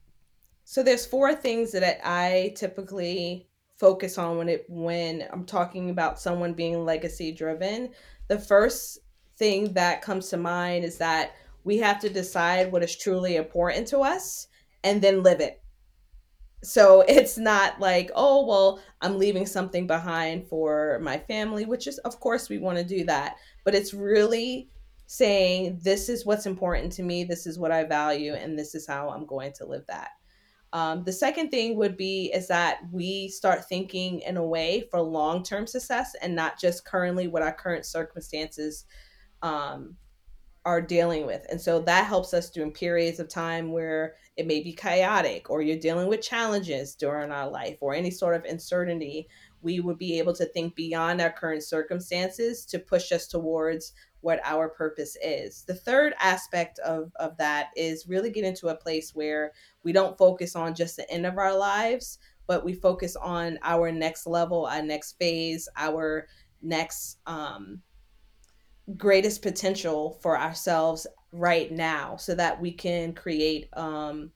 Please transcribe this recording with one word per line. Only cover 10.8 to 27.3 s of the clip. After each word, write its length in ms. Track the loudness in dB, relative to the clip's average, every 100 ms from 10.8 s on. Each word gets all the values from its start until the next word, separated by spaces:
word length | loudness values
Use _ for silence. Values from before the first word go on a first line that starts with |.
| -4
is 120 | -2
that 320 | 0 0 -2 -8 -20 -10 0
we 140 | 2
have 200 | 4 2
to 100 | -2
decide 640 | -4 -2 0 2 4 2
what 120 | 2
is 120 | 0 -2
truly 400 | -2 0 2 0
important 520 | 0 0 2 0 0
to 100 | 2
us 480 | 2 0 -4 -10 -12 _ _ _
and 180 | 0 4
then 220 | 6 6
live 180 | 6 6
it. 200 | 2 -6 -20 -20 _ _ _ -20 _ _ -20 -16
So 380 | 2 8 12 12
<laughs> 60 | 12
it's 300 | 8 8 2
not 420 | 2 4 2 2
like, 320 | 2 2 2 4
"Oh, 300 | 6 6 6
well, 340 | 6 6 4 -6 -6
I'm 160 | -2 2
leaving 280 | 2 2 -2
something 420 | -2 -2 -2 0
behind 600 | 0 0 -2 -2 -4 -6
for 520 | -2 0 2 0 0
my 160 | -2 -4
family," 480 | -4 -4 -2 -4 -4
which 220 | -4 -6
is, 100 | -8
of 200 | -10 -4
course, 280 | -2 -2 -2
we 100 | -6
wanna 240 | -2 -2
do 200 | -2 -2 0
that. 300 | 0 -2 -8 -18 -6 0
But 100 | 0
it's 180 | 0
really 760 | -4 2 4 4 2 0 -4 -8 -18 -20 -20 -12
saying, 720 | 2 4 6 4 2 -2 0
"This 260 | 2 2 0
is 160 | -2 0
what's 200 | 0 -2
important 460 | -2 0 0 -2
to 100 | -4
me, 200 | -4 -2
this 240 | -4